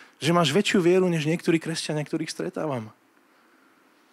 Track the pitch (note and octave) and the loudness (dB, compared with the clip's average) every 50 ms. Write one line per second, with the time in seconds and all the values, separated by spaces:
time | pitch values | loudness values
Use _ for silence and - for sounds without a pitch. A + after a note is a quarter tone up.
0 | - - _ - - D3+ F3 F3 E3+ C#3 C#3 G3+ G#3 - - G#3 D#3+ E3+ F3+ F#3 | -20 -20 _ -4 0 2 2 4 2 2 2 2 2 2 2 4 4 4 4 4
1 | F#3 F3+ E3+ D#3+ C#3+ D#3 E3 E3+ - - E3 E3 - - E3 - - - D#3 D3+ | 4 2 0 0 0 -2 -2 -2 0 0 0 0 0 -4 -8 -6 -6 -4 -4 -4
2 | D3 - - D#3+ D#3+ D#3 - - D#3+ E3+ - - D#3 D#3 C3+ A#2+ A2 G#2+ - _ | -4 -4 -6 -6 -6 -6 -8 -8 -8 -8 -6 -6 -6 -4 -6 -6 -8 -10 -16 _
3 | _ _ _ _ _ _ _ _ _ _ _ _ _ _ _ _ _ _ _ _ | _ _ _ _ _ _ _ _ _ _ _ _ _ _ _ _ _ _ _ _
4 | _ _ | _ _